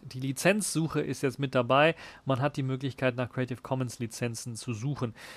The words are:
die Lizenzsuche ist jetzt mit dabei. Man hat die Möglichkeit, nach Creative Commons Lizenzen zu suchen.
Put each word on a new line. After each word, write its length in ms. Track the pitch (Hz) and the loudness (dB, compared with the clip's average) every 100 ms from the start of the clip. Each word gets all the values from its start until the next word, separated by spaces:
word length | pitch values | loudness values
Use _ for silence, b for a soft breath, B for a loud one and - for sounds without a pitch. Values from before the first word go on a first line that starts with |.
| 135 | -14
die 80 | 127 | -6
Lizenzsuche 800 | 135 131 170 208 - 156 160 151 | -4 2 2 4 2 0 0 0
ist 220 | 151 131 | -2 0
jetzt 160 | 139 127 | -2 0
mit 160 | 135 127 | 0 2
dabei. 400 | 120 135 160 - B B | 6 6 6 4 B B
Man 160 | - 127 | -2 0
hat 160 | 143 147 | 0 0
die 80 | |
Möglichkeit, 540 | 131 131 135 - 131 123 | -2 -2 -4 0 0 0
nach 120 | 123 | -2
Creative 320 | - 127 123 | -2 -4 -4
Commons 380 | - 131 123 - | -4 -2 -2 -4
Lizenzen 560 | 113 - 120 113 123 113 | -8 -4 -4 -4 -8 -8
zu 180 | - | -6
suchen. 400 | 107 135 139 120 - B | -4 -4 -2 -4 -6 B